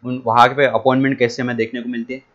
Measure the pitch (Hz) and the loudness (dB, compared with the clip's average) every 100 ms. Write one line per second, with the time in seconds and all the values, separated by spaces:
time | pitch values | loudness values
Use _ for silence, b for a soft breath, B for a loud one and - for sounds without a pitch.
0 | 123 127 120 117 123 135 135 113 131 131 | -10 -6 0 4 4 4 0 2 2 2
1 | 139 135 120 - 123 120 113 123 120 120 | 2 0 -2 -2 -6 -4 -4 -6 -10 -10
2 | 117 131 - | -10 -12 -16